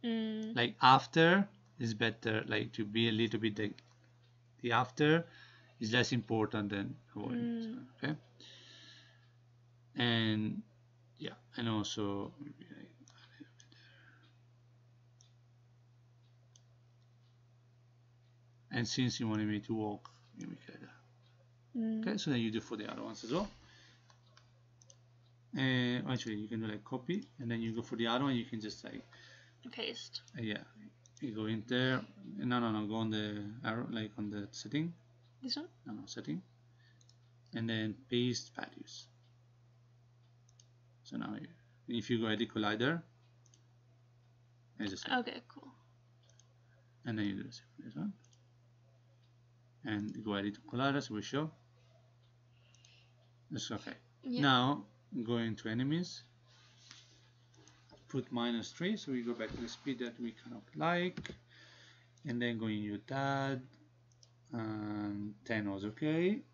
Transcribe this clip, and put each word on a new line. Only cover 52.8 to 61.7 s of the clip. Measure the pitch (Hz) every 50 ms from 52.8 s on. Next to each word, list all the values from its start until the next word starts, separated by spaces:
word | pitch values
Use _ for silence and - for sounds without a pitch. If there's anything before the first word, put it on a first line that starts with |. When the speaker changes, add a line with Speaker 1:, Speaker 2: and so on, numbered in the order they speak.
| - - - - - - _ - _ _ _ _ _ _ -
Speaker 2:
It's | 117 - -
okay. | 117 104 - - - - - - _ _ -
Speaker 1:
Yeah. | 262 240 247 143
Speaker 2:
Now | 139 131 123 123 131 147 147 - - - - _ _ - - 117
go | 110 120
into | 117 117 113 110 104 - 113
enemies. | 110 117 131 139 151 165 180 170 - - - - - - _ - - - - - - - - - - - - - - - - - _ _ - _ - - - - - - - - - - - -
Put | - 139 117 - -
minus | 120 117 120 120 117 113 - -
three, | - 170 185 220
so | 202 - - 135
we | 123 117
go | 120 120
back | 117 113 107
to | 120 120
the | 120 113
speed | - - - 139 135 117
that | 127 120 113 117
we | 120 117 110
kind | - - 123 123
of | 110 104 - -
like, | 156 151 165 175 175 175 180 - - - - - - - _ - - - -